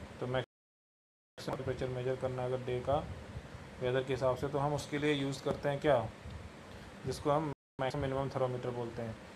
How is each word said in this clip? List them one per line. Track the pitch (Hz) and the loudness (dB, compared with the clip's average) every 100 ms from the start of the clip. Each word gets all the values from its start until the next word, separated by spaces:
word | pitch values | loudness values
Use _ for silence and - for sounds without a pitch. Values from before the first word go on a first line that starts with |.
| - - | -12 -6
तो | 123 | 0
मैक्सिमम | 127 123 _ _ _ _ _ _ _ _ - - - | 0 -2 _ _ _ _ _ _ _ _ -10 -4 -2
temperature | 127 127 131 | -2 -2 -2
measure | 127 127 131 | 0 0 0
करना | 131 127 | 0 0
है | 127 | 0
अगर | 127 123 | -2 0
डे | 123 | 0
का | 123 151 - - - - - - - - | 2 2 0 -6 -10 -10 -10 -12 -12 -2
weather | 127 131 | 2 2
के | 135 | 2
हिसाब | 127 131 123 | 2 4 4
से, | 143 | 2
तो | 143 | 2
हम | 143 | 2
उसके | 147 - 147 | 0 0 2
लिए | 147 | 4
यूज़ | 143 139 139 | 4 2 0
करते | 143 135 143 | 0 0 0
हैं | 139 | 2
क्या, | 151 127 113 - - - - - - - - - 135 | 6 6 4 -4 -10 -10 -12 -14 -14 -14 -14 -8 -4
जिसको | 127 151 | 0 2
हम | 143 156 139 _ - | 4 2 -4 _ -2
maximum | 131 143 | 0 2
minimum | 135 135 139 | 0 0 0
thermometer | 135 127 123 123 | 2 0 0 -2
बोलते | 120 117 117 | -2 -4 -4
हैं। | 113 110 - | -6 -6 -12